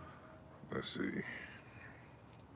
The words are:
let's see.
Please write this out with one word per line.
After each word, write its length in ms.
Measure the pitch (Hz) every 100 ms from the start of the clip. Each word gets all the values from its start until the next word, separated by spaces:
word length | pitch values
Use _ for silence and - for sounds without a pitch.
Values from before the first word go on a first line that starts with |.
| - - - - - - -
let's 160 | - -
see. 340 | - - - - - - - - - - - - - - - -